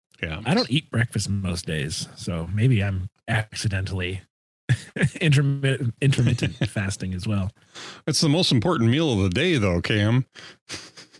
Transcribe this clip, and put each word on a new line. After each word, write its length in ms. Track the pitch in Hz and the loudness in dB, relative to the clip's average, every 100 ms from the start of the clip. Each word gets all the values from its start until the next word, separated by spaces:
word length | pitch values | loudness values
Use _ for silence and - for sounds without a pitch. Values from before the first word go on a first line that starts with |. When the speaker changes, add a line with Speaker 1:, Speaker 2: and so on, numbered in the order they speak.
| _ - | _ -12
Speaker 1:
Yeah. 200 | 85 78 | -8 -6
Speaker 2:
I 80 | 113 | -2
don't 160 | 202 233 | 0 0
eat 200 | 151 - | -2 -2
breakfast 380 | 117 117 104 95 | -2 -2 -2 -4
most 340 | 101 95 87 - | -2 -2 -4 -4
days, 420 | 78 73 - - | -4 -4 -6 -10
so 340 | - - 85 85 | -12 -8 -6 -4
maybe 320 | 104 127 117 | 0 2 2
I'm 240 | 98 95 92 - - | 0 -4 -8 -12 -4
accidentally 960 | 113 107 - 107 95 92 95 90 95 - _ _ _ - | -4 -4 -6 -4 -2 -4 -4 -4 -6 -12 _ _ _ -2
<laughs> 520 | 123 - - 170 - | -2 -2 -2 0 2
intermittent, 760 | 165 143 139 139 135 131 117 - | 2 4 2 0 0 0 -2 0
intermittent 540 | 139 135 117 - 160 - | 2 4 2 2 -2 -2
Speaker 1:
<laughs> 120 | 104 | -4
Speaker 2:
fasting 440 | - 98 95 95 | -2 -4 -4 -6
as 120 | 92 101 | -4 -2
well. 240 | 101 95 - _ - - - - | -2 -2 -6 _ -18 -18 -8 -4
Speaker 1:
It's 140 | 151 | 0
the 80 | 160 | 2
most 240 | 156 180 | 2 4
important 380 | 131 170 156 113 | 2 2 2 2
meal 220 | 135 160 | 4 2
of 60 | 107 | 2
the 60 | 95 | 2
day, 260 | 92 175 147 | 2 2 2
though, 220 | 101 87 | 2 2
Cam. 460 | - 110 104 123 - - - - - - - - - | 0 2 4 2 0 -8 -20 -20 -18 -16 -16 -20 -20